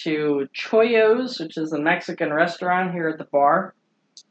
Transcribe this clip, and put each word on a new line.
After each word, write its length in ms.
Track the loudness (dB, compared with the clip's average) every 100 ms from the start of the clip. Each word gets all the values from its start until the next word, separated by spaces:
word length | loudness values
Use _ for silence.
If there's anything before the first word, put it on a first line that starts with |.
to 440 | -4 -2 0 -2 -4
Choyo's, 880 | -8 0 2 4 4 4 2 -2 -8
which 180 | -10 -8
is 140 | -6
a 60 | -2
Mexican 520 | 0 -2 -4 -6 -2
restaurant 580 | 0 0 -2 -2 0 -2
here 140 | -2 -4
at 80 | -6
the 80 | -2
bar. 480 | 2 4 2 -2 -12 _ _ _ -20 _